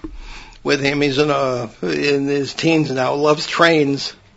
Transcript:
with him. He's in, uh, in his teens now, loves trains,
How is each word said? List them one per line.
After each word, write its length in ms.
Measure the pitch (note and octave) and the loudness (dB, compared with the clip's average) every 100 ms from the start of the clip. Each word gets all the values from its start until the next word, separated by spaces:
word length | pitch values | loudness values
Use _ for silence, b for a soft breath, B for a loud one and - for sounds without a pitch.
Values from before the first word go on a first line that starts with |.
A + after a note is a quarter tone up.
| - B B B B B | -14 B B B B B
with 180 | - C#3+ | -2 0
him. 220 | C#3 D3 | 0 0
He's 160 | C#3+ C3 | 0 2
in, 120 | D3+ | 2
uh, 380 | C#3 C3 B2 A2+ - | 2 0 -2 -6 -6
in 440 | F3+ D3 C#3+ C#3+ C#3 | -4 -2 0 0 0
his 280 | C#3+ C3+ | 0 -2
teens 360 | - D#3+ D#3+ C#3 | -2 2 2 2
now, 240 | C3 B2+ | 0 0
loves 320 | C#3+ D3+ D3+ - | 2 2 2 0
trains, 680 | - E3+ D#3+ C#3 C#3 - - - | 2 4 4 2 0 -6 -12 -20